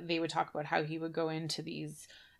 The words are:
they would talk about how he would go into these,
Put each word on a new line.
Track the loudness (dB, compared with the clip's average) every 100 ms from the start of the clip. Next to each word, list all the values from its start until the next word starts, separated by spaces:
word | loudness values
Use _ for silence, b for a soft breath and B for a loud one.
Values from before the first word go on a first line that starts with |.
they | 2 2
would | 2
talk | 2 0
about | 0 2
how | 2
he | 2 0
would | -2
go | 0 0
into | 0 -2 -2
these, | -4 -6 -6 -10 -16 b b b